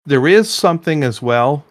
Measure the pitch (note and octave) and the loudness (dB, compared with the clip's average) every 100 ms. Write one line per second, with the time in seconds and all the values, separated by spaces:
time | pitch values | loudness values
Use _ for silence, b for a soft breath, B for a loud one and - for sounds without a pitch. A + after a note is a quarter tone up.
0 | - C#3 C#3+ G3+ A3 - F#3+ E3 E3+ D#3 | -2 0 4 2 2 -2 -2 -2 -4 -2
1 | C3+ A2 A#2+ A#2+ B2 D3 - | -2 -4 -2 0 0 -2 -8